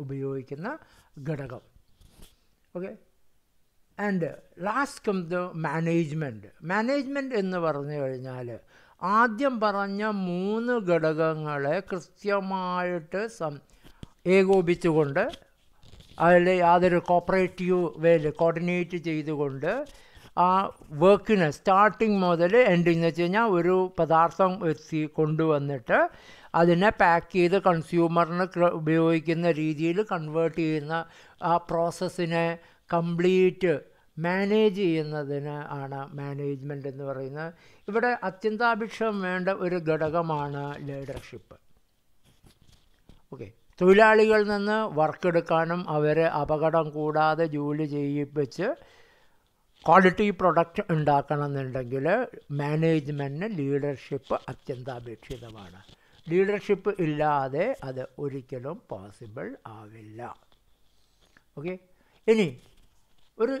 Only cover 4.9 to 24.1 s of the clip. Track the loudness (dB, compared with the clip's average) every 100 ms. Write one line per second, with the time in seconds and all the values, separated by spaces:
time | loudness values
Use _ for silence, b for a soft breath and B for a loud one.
4.9 | -4 -4 -4 -2 -4 -4 -6 -4 -2 0
5.9 | 0 -2 -4 -6 -10 -18 _ -4 -2 0
6.9 | -2 -4 -6 -4 -4 -2 -2 -2 -2 -6
7.9 | -6 -6 -6 -10 -10 -12 -14 _ b b
8.9 | b 0 2 2 0 -2 0 -2 -2 -4
9.9 | -4 -4 -4 -4 -4 -2 -4 -2 -2 0
10.9 | 0 2 0 0 -2 -6 -4 -2 -2 -4
11.9 | -10 -10 _ -4 -2 -2 -6 -4 -4 -4
12.9 | -6 -6 -8 -8 -8 -8 -8 _ B B
13.9 | B B B 2 4 6 4 2 0 2
14.9 | 2 2 0 -4 -8 _ _ _ _ -20
15.9 | -20 -20 0 6 6 6 4 6 6 6
16.9 | 2 4 2 4 0 0 -2 0 0 0
17.9 | 2 4 4 2 0 0 2 -2 -2 -4
18.9 | -6 -4 -4 -4 -4 -4 -4 -4 -4 -8
19.9 | b b b b 0 2 2 0 -8 -14
20.9 | 4 6 6 4 2 2 0 2 6 6
21.9 | 4 0 2 2 4 6 6 6 6 4
22.9 | 2 0 0 0 2 2 2 2 2 0
23.9 | -2 2